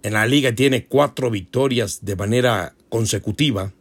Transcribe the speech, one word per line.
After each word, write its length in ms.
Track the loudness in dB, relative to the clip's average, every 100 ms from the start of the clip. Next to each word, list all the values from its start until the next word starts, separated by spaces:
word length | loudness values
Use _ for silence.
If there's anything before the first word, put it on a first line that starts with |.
en 120 | -2
la 120 | 0 2
liga 260 | 2 2
tiene 340 | 2 2 2 0
cuatro 440 | 2 2 0 -2
victorias 760 | -2 -4 -2 0 0 -2 -6
de 120 | -8 -4
manera 580 | 0 2 2 0 -4 _ _
consecutiva 840 | -2 -2 -2 -4 -2 0 0 -6 -10